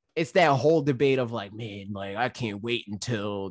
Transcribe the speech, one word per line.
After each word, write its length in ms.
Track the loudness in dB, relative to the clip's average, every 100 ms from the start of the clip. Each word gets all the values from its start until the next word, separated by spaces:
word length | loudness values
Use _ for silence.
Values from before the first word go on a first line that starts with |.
| _ -4
it's 160 | 0
that 160 | 4 6
whole 320 | 6 4 4
debate 380 | 2 2 2 2
of, 100 | 0
like, 220 | -4 -8
"Man, 400 | -10 -10 -10 -10
like, 240 | -8 -6 -4
I 120 | -4
can't 320 | -2 -6 -4
wait 260 | -4 -4 -4
until 600 | -8 -4 -4 -4 -4 -6